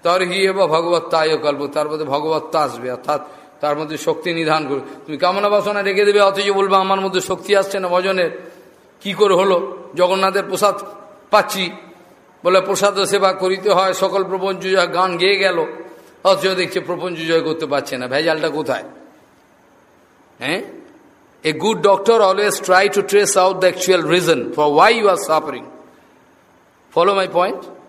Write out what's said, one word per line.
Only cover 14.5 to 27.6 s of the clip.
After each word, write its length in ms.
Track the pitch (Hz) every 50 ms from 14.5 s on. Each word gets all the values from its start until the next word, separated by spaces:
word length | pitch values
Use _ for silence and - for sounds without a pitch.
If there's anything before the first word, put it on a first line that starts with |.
| 190 175
জয় 320 | 170 190 190 190 180 170 -
গান 240 | 175 185 185 175 165
গেয়ে 180 | 175 190 202
গেল, 280 | 190 190 190 175 170 156 - - - - - - - - - - _ _
অথচ 220 | 190 190 165 -
দেখছে 340 | 190 190 180 180 160 - 180
প্রপঞ্চ 380 | - - 180 175 165 180 170 156
জয় 220 | 160 160 165 165
করতে 260 | 160 160 160 165 165
পারছে 320 | 135 143 139 135 - 135 127
না, 100 | 127 123
ভেজালটা 400 | 131 143 160 165 160 156 156 160
কোথায়?" 360 | 143 156 151 139 127 104 85 - - - - - - _ _ _ _ _ _ _ _ _ _ _ _ _ _ _ _ _ _ _ _ _ _ _ _ _
হ্যাঁ? 240 | 120 135 165 196 - - - - - - - - _ _ _ _ _ _ _ _ -
A 80 | 156
good 240 | 156 156 165 214 220
doctor 420 | 170 165 202 196 185 - 226 233 226
always 340 | 214 190 190 190 208 208
try 360 | - - - - 185 185 202 202
to 100 | 202 208
trace 380 | 196 - 196 202 202 196 -
out 240 | 190 185 190 185 170
the 120 | 180 180
actual 300 | - - - 185 185 175
reason 340 | 160 147 165 180 170 175 160
for 320 | 131 117 - - 151 151 147 143 156
why 140 | 185 214
you 140 | 240 233 208
are 240 | 202 185 170 - -
suffering. 340 | 156 156 156 151 131 120 - - - - - - _ _ _ _ _ _ _ _ _ _ _ _ _ _ _ _ _ _ _ _ -
Follow 280 | 165 170 190 202 196 190
my 120 | - -
point? 260 | 170 180 202 392 -